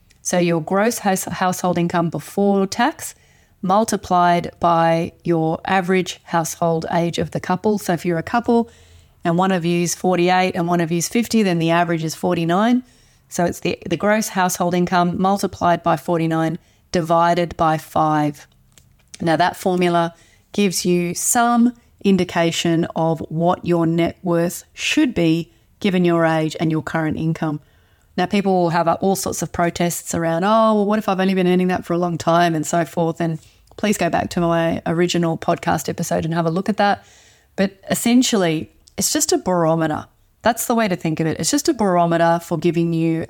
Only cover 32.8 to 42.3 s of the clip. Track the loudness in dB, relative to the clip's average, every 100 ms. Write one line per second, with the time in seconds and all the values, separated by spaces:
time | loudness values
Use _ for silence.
32.8 | -2 -2 -2 -2 -4 -6 -12 _ _ -4
33.8 | -2 0 0 -2 -2 -2 0 0 0 -2
34.8 | -2 0 0 0 0 -2 -2 -2 -2 -4
35.8 | -4 -6 -4 -2 -2 -2 -2 -2 -2 0
36.8 | 0 -2 -8 -20 -20 _ _ -4 -4 -4
37.8 | -6 -2 2 4 4 2 0 -2 -6 _
38.8 | -14 -6 -2 -2 0 0 0 2 2 2
39.8 | 0 -4 -8 _ _ _ -2 0 0 0
40.8 | 0 -2 -2 -2 -2 -2 -2 0 0 0
41.8 | 2 4 4 4 2